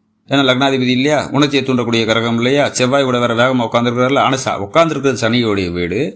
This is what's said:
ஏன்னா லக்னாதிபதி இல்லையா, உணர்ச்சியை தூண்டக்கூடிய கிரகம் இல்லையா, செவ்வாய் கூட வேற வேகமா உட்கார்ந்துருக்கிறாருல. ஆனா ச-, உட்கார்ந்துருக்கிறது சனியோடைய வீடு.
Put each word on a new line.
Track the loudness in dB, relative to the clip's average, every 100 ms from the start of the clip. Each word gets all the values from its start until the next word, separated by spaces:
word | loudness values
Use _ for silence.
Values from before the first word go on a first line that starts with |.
| _ _ _
ஏன்னா | 0
லக்னாதிபதி | 2 2 2 0 0
இல்லையா, | 0 0 0 0
உணர்ச்சியை | 0 0 0
தூண்டக்கூடிய | 0 -2 0 0 0
கிரகம் | 0 0 -2
இல்லையா, | 0 0 0
செவ்வாய் | 0 0 0
கூட | 0 0
வேற | 0 2
வேகமா | 2 0 0
உட்கார்ந்துருக்கிறாருல. | 0 0 0 0 2
ஆனா | 2 0
ச-, | -2 -6
உட்கார்ந்துருக்கிறது | -2 2 2 0 -2 0
சனியோடைய | 0 0 0 0 -2
வீடு. | -4 -4 -4 -4